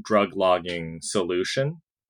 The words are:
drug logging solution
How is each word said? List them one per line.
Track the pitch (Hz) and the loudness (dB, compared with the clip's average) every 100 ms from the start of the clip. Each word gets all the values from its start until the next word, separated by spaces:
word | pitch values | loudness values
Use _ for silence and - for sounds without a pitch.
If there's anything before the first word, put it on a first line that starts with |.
drug | - 107 98 95 | 0 2 2 2
logging | 92 90 87 85 82 82 | 2 2 0 -6 -6 -10
solution | - 101 87 90 92 135 143 170 _ _ | -4 -2 0 0 0 -2 -2 -4 _ _